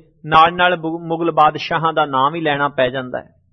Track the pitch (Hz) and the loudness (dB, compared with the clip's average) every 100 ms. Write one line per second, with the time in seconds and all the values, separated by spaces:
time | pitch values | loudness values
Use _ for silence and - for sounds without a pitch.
0 | - _ 151 160 170 175 180 175 160 170 | -10 _ 0 4 4 4 0 0 -4 -8
1 | 165 165 170 156 156 151 - 165 160 156 | -6 -4 0 2 2 2 -4 -2 0 0
2 | 147 131 139 170 156 143 143 143 127 131 | 0 0 0 0 -2 -2 -2 0 -2 -2
3 | 127 123 - _ _ | -8 -10 -12 _ _